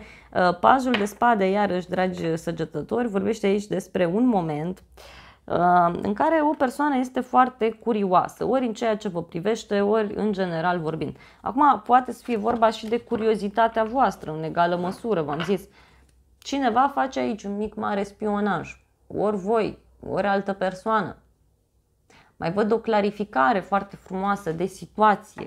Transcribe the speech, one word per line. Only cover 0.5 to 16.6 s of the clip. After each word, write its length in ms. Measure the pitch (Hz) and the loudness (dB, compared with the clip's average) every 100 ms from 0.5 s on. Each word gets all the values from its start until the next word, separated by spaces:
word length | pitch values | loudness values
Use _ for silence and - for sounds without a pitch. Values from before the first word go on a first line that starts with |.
| 175 | 4
pajul 340 | 220 262 254 | 4 4 4
de 120 | 226 | 0
spade, 460 | 202 - 240 226 190 | -2 0 2 4 2
iarăși, 380 | 196 202 180 175 | 2 0 -2 -2
dragi 480 | 180 185 180 165 165 | -2 -2 -2 -4 -4
săgetători, 720 | 175 165 160 151 147 226 247 | -4 -6 -6 -6 -4 -2 -2
vorbește 380 | 196 196 220 202 | -2 -2 0 0
aici 200 | 208 202 | 0 -2
despre 400 | 180 - 202 175 | -6 -4 0 0
un 200 | 196 254 | 2 2
moment, 560 | 208 160 147 165 185 - - - - - - | 2 0 -2 -4 -8 -14 -20 -20 -20 -20 -18
uh, 540 | - - 175 180 170 175 | -4 2 4 6 4 0
în 100 | - | -2
care 260 | 208 302 320 | 0 2 2
o 120 | 302 | 2
persoană 420 | 302 262 262 294 262 | 0 -2 0 0 0
este 240 | 254 262 | -2 -4
foarte 500 | 247 254 254 - 220 | 0 2 2 2 -4
curioasă, 760 | 220 - 214 196 180 - - 165 | -2 -2 0 4 4 2 -2 -2
ori 180 | 262 247 | 0 -2
în 60 | |
ceea 240 | 208 226 214 | -2 -2 -2
ce 120 | 214 | -4
vă 140 | 170 | -6
privește, 580 | 165 170 190 226 - 202 | -6 -4 -2 -4 -2 0
ori 340 | 202 220 208 | 2 2 0
în 180 | - 214 | -2 -2
general 460 | 190 185 165 175 180 | -2 -2 0 0 0
vorbind. 380 | 156 160 143 139 - - | -2 -4 -6 -8 -18 -12
Acum, 420 | - 240 294 208 | -4 2 4 4
poate 280 | - 247 247 | 4 4 4
să 80 | - | -6
fie 120 | - 226 | -4 -2
vorba 340 | 214 233 220 | 0 2 2
și 160 | 214 220 | 0 -4
de 120 | 233 | -4
curiozitatea 840 | - 226 220 220 202 220 226 226 | -2 -2 0 0 0 2 2 2
voastră, 480 | 220 254 220 - - | 0 2 2 0 -6
în 100 | 156 | -6
egală 340 | 160 165 175 175 | -4 0 2 2
măsură, 460 | 180 190 240 196 | -2 -4 -2 -2
v-am 180 | 147 151 | -2 -4
zis. 280 | 170 190 - - - _ _ _ _ _ | -2 -2 -4 -20 -20 _ _ _ _ _
Cineva 460 | - 277 | -6 -2